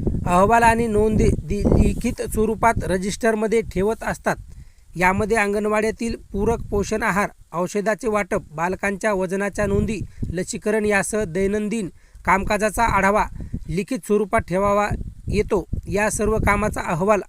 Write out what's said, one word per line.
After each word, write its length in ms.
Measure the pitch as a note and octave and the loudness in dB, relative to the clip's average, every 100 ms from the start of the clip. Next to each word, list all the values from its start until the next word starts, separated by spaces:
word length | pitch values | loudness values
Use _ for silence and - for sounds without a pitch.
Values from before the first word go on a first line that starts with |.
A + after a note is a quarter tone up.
| - - - | -2 -2 2
अहवाल 360 | F3+ G3+ A#3 | 4 6 6
आणि 240 | A#3 A3+ A#3 | 6 4 2
नोंदी 420 | G#3 A3 G#3+ A3 - | 2 2 4 4 2
दि-, 400 | - - - - | -2 0 4 6
लिखित 400 | - - A#3+ - | 6 4 -2 -2
स्वरूपात 520 | A#3 - A3 G#3 A#3 A3+ | -4 0 0 2 2 2
रजिस्टरमध्ये 800 | D#3+ F#3 G3 - A3+ A3 A3 A3+ G3 | 0 -2 -2 0 0 2 0 0 0
ठेवत 280 | F3+ G3 A3+ | -2 -2 -2
असतात. 340 | A#3 F3+ - D#3+ - - - - - E3 | -4 -4 -4 -4 -6 -18 -20 -20 -14 0
यामध्ये 400 | F#3 G3 G#3+ A3+ | 0 2 2 2
अंगणवाड्यातील 800 | G3+ G#3 G#3 G#3+ A3 - A#3 A#3 - | 2 0 0 0 0 -2 -4 -6 -8
पूरक 300 | - G3 A#3 - | -2 0 -2 -2
पोषण 320 | G3+ G3 G#3+ | -2 -2 -2
आहार, 260 | - F3+ G3 - - | 0 0 0 -4 -10
औषधाचे 560 | E3 F3+ G#3 G3 G#3 A3+ | -6 -4 -2 -2 -2 -2
वाटप, 340 | G#3 G3 G3+ - | -2 -2 -4 -4
बालकांच्या 640 | D#3 F3 F#3+ G3+ G3 A3 | -4 -4 -2 -4 -2 -2
वजनाच्या 540 | G3 F#3 G3 G3+ - G#3 | 0 -2 -2 -4 -2 0
नोंदी, 340 | G3+ G#3 G#3 - - - | 0 0 -4 -8 -8 -6
लसीकरण 520 | E3+ F#3 F3+ G#3+ G#3+ | -6 -6 -6 -2 0
यासह 400 | G#3 G3+ F#3 G#3+ | 2 0 0 -2
दैनंदिन 640 | G#3 E3 G3 G#3+ G#3+ A#3 F3 - - - | -4 -2 -2 -2 -2 -4 -6 -10 -20 -10
कामकाजाचा 600 | - F#3 - G#3+ G#3+ - | 0 0 2 0 0 0
आढावा 400 | A3+ G3+ F#3+ G#3 - - - - - | 0 2 2 2 0 -6 -10 -10 -6
लिखित 300 | D#3+ G#3 A#3+ - | -4 -4 -6 -2
स्वरूपात 340 | G#3 G#3 A3+ | 0 0 -2
ठेवावा 480 | - F3+ G3+ G3+ G#3 - - - - | -2 0 2 2 0 -4 -8 -10 -4
येतो. 360 | G3 G#3 G#3+ - - - | -2 0 0 -2 -6 -4
या 220 | F#3 G#3+ | -2 0
सर्व 280 | - G#3 A3 | 0 0 0
कामाचा 420 | G#3 G3+ G#3 C4 | 2 2 0 -2
अहवाल 400 | B3 E3+ F#3+ G#3 | -4 0 2 2